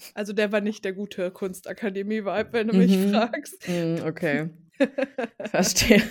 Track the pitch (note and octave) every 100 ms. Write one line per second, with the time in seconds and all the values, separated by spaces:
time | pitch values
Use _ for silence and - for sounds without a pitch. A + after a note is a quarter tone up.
0 | - - G#3 G#3+ G#3 G#3+ G#3 G#3+ F#3+ F#3+
1 | G3+ - F3+ F#3 F#3+ F3+ - - G#3+ F#3+
2 | G3+ A3 G3 F#3+ G#3+ B3 G#3+ F#3 F#3 F#3+
3 | G3+ G#3 A#3+ D4+ - - - F3 E3 E3
4 | D#3+ D#3+ E3 C#3+ D#3+ - _ - C4+ C4+
5 | C4+ - A3+ - - - F#3 - - G#3
6 | -